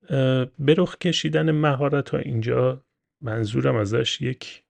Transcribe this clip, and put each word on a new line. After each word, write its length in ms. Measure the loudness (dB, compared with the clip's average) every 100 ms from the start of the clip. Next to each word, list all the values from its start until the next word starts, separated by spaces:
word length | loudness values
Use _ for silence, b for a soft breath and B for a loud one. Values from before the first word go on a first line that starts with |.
| -2
اه، 360 | 0 2 2 -2 -2
به 160 | 2 4
رخ 200 | 2 0
کشیدن 520 | -2 -2 0 0 2
مهارت‌ها 680 | 2 2 2 0 0 -2 -4
اینجا 680 | -2 -4 0 0 0 -2 _ _ _ _
منظورم 560 | -8 -4 -2 0 0 0
ازش 440 | 0 0 -2 -2
یک 420 | -4 -6 -12 -20